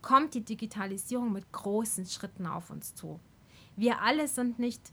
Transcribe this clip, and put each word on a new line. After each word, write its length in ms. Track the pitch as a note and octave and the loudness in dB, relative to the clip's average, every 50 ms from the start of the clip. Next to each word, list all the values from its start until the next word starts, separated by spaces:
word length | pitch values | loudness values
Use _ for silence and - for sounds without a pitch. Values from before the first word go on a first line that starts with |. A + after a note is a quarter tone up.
kommt 320 | - - B3+ C4+ D4+ D4+ - | 4 8 6 6 6 6 -2
die 100 | B3+ A3 | -4 -4
Digitalisierung 880 | - A3+ G#3+ A3+ G#3+ - G#3+ G3 G3 F#3+ G3 - - B3 B3 B3 A#3 | -4 -6 -6 -6 -6 -4 -4 -4 -4 -4 -6 -6 -4 -2 0 0 0
mit 180 | G3+ G3 G3 - - | 0 -2 -4 -8 -10
großen 520 | - - G3+ G3+ G#3+ A3+ A3 - - F#3 | -6 -2 0 2 2 2 0 -2 -4 -4
Schritten 420 | F3+ - - - F#3 - - F#3 | -6 -6 -8 -8 -10 -8 -6 -4
auf 220 | E3 - F3 E3+ - | -4 -4 -4 -6 -8
uns 260 | D#3 D3+ - - - | -12 -10 -10 -12 -12
zu. 260 | - - D#3+ D3+ E3 - - - - - - - - - - - | -12 -12 -10 -12 -12 -14 -20 -20 -20 -20 -20 -20 -20 -20 -14 -4
Wir 240 | G3 G#3 A#3+ A#3 - | 2 2 4 4 4
alle 260 | G3+ A3 C4+ D#4 D4+ | 4 4 4 4 2
sind 320 | C#4+ - - B3 B3 A#3 A#3 | 2 0 0 0 0 0 0
nicht 320 | A#3+ B3 A3+ - - - | -2 -2 -2 -4 -14 -20